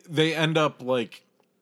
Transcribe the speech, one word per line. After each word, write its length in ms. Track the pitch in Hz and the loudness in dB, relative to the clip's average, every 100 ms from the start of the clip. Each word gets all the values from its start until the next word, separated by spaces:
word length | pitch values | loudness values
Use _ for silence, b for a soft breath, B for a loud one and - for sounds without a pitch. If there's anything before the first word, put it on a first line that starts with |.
| - | -4
they 280 | 147 160 156 | 0 0 2
end 200 | 160 160 | 0 2
up, 280 | 151 - | 0 -2
like, 400 | 123 127 110 - _ _ _ _ | -2 -2 -2 -10 _ _ _ _